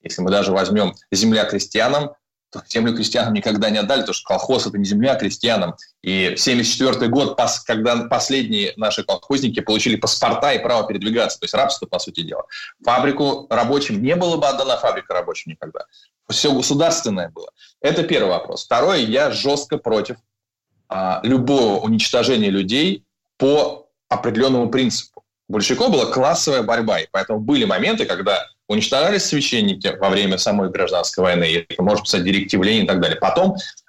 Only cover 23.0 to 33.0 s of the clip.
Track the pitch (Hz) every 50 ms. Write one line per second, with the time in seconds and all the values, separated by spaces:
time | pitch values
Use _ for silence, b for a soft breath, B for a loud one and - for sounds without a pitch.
23 | _ _ _ _ _ _ _ _ 131 135 147 151 139 - - - - _ _ _
24 | _ _ 123 113 - 117 107 110 127 135 131 123 120 107 110 131 131 117 - -
25 | - - _ - _ _ _ _ _ _ 98 107 98 - 127 123 233 262 196 139
26 | 113 - - 131 127 147 170 165 - - 139 131 113 107 117 117 113 107 101 82
27 | 80 - _ 95 98 - 113 107 107 117 147 139 113 98 95 92 113 208 226 220
28 | - - 95 87 95 101 98 90 - - _ _ _ _ 107 107 110 - - 131
29 | 151 175 214 196 - - - 147 135 - - 117 107 101 95 - - 98 98 -
30 | 98 98 95 101 101 95 92 90 - 107 101 101 98 92 87 95 92 85 90 87
31 | 85 - - - 92 92 90 87 87 82 80 85 85 _ - - 92 98 104 104
32 | 101 - - 98 87 92 98 98 101 98 - 98 92 101 113 110 95 - 98 92